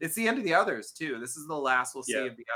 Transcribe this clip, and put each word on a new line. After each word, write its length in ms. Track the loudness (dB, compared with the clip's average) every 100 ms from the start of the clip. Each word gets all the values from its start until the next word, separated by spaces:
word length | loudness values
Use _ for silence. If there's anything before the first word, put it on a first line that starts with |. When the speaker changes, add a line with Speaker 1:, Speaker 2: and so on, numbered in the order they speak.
Speaker 1:
it's 140 | -6 0
the 120 | 0
end 100 | 2
of 40 | 4
the 80 | 4
others, 360 | 4 0 -4
too. 280 | -8 -6 -4
This 160 | -6 -8
is 100 | -6
the 80 | 0
last 360 | 4 4 2 -4
we'll 80 |
see 100 | -2 -2
Speaker 2:
Yeah. 100 | -2
Speaker 1:
of 100 | -6
the 80 | -6